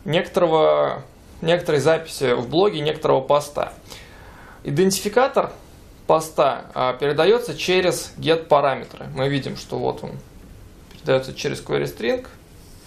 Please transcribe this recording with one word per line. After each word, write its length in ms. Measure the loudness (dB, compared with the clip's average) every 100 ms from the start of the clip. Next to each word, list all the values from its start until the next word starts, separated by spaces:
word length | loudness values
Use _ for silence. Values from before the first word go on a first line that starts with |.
некоторого, 1000 | -2 -2 0 2 4 4 4 4 2 -2 -10 -20 -20 -6
некоторой 380 | 0 0 2 2
записи 540 | 4 2 0 -4 0
в 160 | 0 0
блоге, 320 | 2 2 2
некоторого 400 | -4 -2 2 2
поста. 500 | 2 0 0 -6 -6 -8 -20 -20 -20 -20 -20 -20 -20 -14 -4
Идентификатор 840 | 0 2 0 0 2 2 2 -2 -6 -20 -20 -20 -8 0
поста, 600 | 0 0 0 0 0 -6
а, 200 | -4 -2
передаётся 600 | -2 -2 2 4 4 0
через 600 | -6 0 2 2 -2 -6 -4
get 280 | 0 0 2
параметры. 600 | 2 2 -2 -6 -14 -12
Мы 140 | -4 -2
видим, 300 | -2 -4 -10
что 200 | -8 -4
вот 280 | -4 -4 -10
он 60 | -14 -16 -20 -20 -20 -20 -20 -20
передаётся 400 | -10 -2 -2 -2
через 280 | -8 -8 -8
query 220 | -6 -4
string, 420 | -4 -4 -4 -4 -6 -20 -20 -20 -20 -20